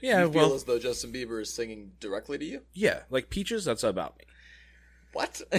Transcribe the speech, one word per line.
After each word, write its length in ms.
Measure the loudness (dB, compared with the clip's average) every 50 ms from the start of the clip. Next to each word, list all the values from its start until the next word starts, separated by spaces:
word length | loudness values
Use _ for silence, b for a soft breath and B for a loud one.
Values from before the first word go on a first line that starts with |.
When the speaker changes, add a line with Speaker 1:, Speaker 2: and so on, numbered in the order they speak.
Speaker 1:
Yeah, 220 | 0 4 6 6 6
Speaker 2:
You 60 | 6
feel 100 | 6 6
Speaker 1:
well 120 | 6 6 6
Speaker 2:
as 120 | 2 0
though 140 | 0 0 0
Justin 340 | 2 -2 -2 -4 -6 -8 -6
Bieber 260 | -8 -6 -4 -4 -6
is 120 | -6 -6 -6
singing 400 | -6 -6 -6 -6 -10 -14 -16 -16 -12
directly 360 | -8 -6 -4 -4 -4 -6 -8 -8
to 60 | -6
you? 180 | -8 -10 -12 -12 _ _
Speaker 1:
Yeah, 300 | 0 2 2 2 0 -4 -2
like, 200 | -2 -2 -2 -2
Peaches, 340 | -4 -4 -2 -2 -2 -2 0
that's 200 | 0 0 2 0
about 340 | 0 0 0 -4 -6 -8 -14
me. 60 | -20 b b b b b b b b b b b b b b b b _ -6
Speaker 2:
What? 280 | -4 -4 -4 -6 -10 -6 -2 -2